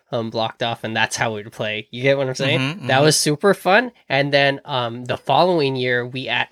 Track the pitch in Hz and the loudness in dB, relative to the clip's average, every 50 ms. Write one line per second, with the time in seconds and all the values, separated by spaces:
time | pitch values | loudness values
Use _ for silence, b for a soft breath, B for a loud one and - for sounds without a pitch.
0 | B B - 117 113 113 117 113 110 110 - - 120 117 117 - - 110 110 113 | B B -6 -6 -6 -4 -4 -4 -4 -4 -4 -6 -6 -6 -6 -6 -6 -4 -2 0
1 | 110 - - - 131 117 110 104 104 110 - - 117 107 107 107 110 _ - 120 | 0 0 0 -2 -2 -2 -4 -6 -10 -12 -8 -6 -6 -4 -6 -6 -8 _ -6 0
2 | 131 139 139 139 135 131 131 - 135 135 147 135 131 139 170 214 123 127 131 135 | 2 2 2 2 0 -2 -2 -2 0 0 0 0 0 -2 -6 -6 -2 2 4 4
3 | 147 156 147 - - 156 151 - - 202 190 - - 180 190 233 254 240 - b | 4 4 4 2 0 0 0 2 2 2 2 2 2 2 4 4 2 0 -6 b
4 | b b 135 139 143 143 143 139 139 139 139 139 - 147 143 123 120 117 117 123 | b b -2 -2 0 2 2 2 2 2 0 -2 -6 -6 -4 -4 -4 -4 -6 -8
5 | 123 123 - - - - 135 147 175 185 180 160 143 135 135 127 123 127 123 123 | -8 -8 -8 -4 -2 2 4 4 4 4 4 2 2 0 0 -2 -2 0 0 -2
6 | 120 123 131 131 131 110 120 - 123 - | -2 -4 -8 -8 -6 -4 -2 -2 -2 -4